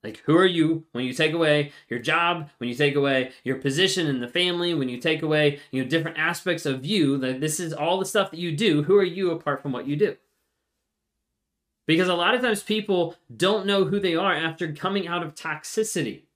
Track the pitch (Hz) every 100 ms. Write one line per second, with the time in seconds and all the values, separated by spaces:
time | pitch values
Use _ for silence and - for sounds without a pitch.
0 | 113 - - 165 185 170 160 156 - -
1 | 127 127 160 165 156 147 147 - _ 120
2 | 117 160 170 170 151 _ 120 123 143 139
3 | 139 135 127 - - 131 143 139 185 185
4 | 156 131 120 180 180 175 175 160 127 123
5 | 165 156 156 151 147 143 - 131 131 165
6 | 160 156 160 165 185 170 - 131 139 208
7 | 143 139 131 127 151 151 170 156 156 190
8 | 190 214 190 160 175 147 220 151 147 202
9 | 185 170 190 165 - 135 143 123 135 147
10 | 202 - _ _ _ _ _ _ _ _
11 | _ _ _ _ _ _ _ _ - 160
12 | 185 175 175 240 240 208 - 214 208 185
13 | 170 - _ 113 185 214 196 202 170 196
14 | 185 165 196 156 165 160 165 147 180 196
15 | 175 170 160 - 165 147 - - 220 180
16 | 123 - _